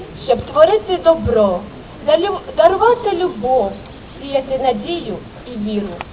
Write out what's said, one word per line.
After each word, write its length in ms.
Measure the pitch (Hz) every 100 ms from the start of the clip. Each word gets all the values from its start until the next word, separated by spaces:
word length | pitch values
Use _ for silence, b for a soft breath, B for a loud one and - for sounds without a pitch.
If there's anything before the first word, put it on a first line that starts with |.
| - - -
щоб 160 | 226
творити 560 | - 294 330 427 392 359
добро, 640 | 330 330 233 233 202 180 - - - - 285
далю-, 320 | 311 392 415 - -
дарувати 540 | 330 392 440 480 403
любов, 600 | 349 359 220 240 262 196 196 - - - -
сіяти 380 | 277 269 269 262
надію 540 | 262 208 208 339 214 180 - - -
і 220 | 233 208
віру. 180 | 208 202 175 -